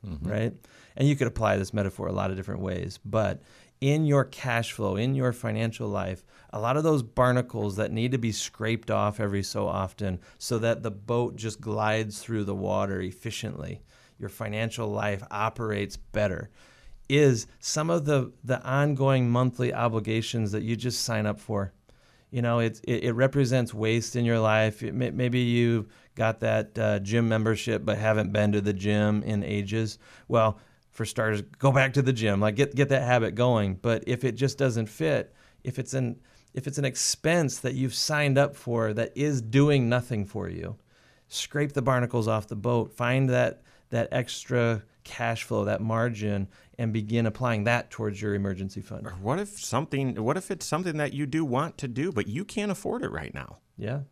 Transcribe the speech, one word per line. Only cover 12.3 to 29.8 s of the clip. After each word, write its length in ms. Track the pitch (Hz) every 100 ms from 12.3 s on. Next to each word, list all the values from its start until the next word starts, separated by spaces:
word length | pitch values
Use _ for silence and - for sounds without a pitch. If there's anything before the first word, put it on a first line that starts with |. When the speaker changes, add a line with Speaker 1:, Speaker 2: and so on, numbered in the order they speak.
| 113
Speaker 2:
the 100 | 101
water 460 | 98 95 98 101 95
efficiently, 840 | 92 98 113 107 113 - - 90 - - - _
your 80 | 98
financial 600 | - 110 107 113 - 110
life 340 | 104 104 101 -
operates 640 | 104 107 - 113 101 101 -
better, 540 | - 107 104 87 - _ - - - - -
is 400 | 139 147 120 - -
some 280 | - - 156
of 140 | 170
the, 300 | 143 143 127 -
the 180 | 117 123
ongoing 680 | - 135 147 139 135 135 123
monthly 440 | 120 127 123 123
obligations 760 | - 117 113 101 110 113 120 107
that 120 | 104
you 120 | 110 113
just 280 | 120 113
sign 220 | - 110 104
up 140 | 107
for. 320 | - 104 98 - _ - _ _ _
You 120 | 123
know, 180 | 120 117
it, 220 | 113 110
it, 220 | - 120 113
it 80 |
represents 600 | 117 131 139 131 131 117
waste 420 | 107 110 117 113 123
in 100 | 120
your 140 | 117
life. 420 | 110 107 110 107
It 140 | 113 117
may, 160 | 123
maybe 280 | - 123 123
you 480 | 123 120 120 117 107 - _ -
got 240 | 113 110
that, 400 | 113 110 107 -
uh, 200 | 110 104
gym 300 | 98 117 117
membership 560 | 110 110 110 - 107 -
but 120 | 104
haven't 340 | 110 110 104
been 200 | 104 104
to 80 | 104
the 120 | 101
gym 480 | 98 101 104 104 107
in 220 | - 107
ages. 560 | 101 104 98 110